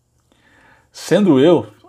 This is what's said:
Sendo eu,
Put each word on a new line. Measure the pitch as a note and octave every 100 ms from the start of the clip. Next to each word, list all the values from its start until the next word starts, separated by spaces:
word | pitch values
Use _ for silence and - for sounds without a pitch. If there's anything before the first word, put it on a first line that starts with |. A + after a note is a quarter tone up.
| _ _ _ _ _ _ _ _ _ -
Sendo | - F3 F#3+ C3
eu, | D#3+ D3+ - _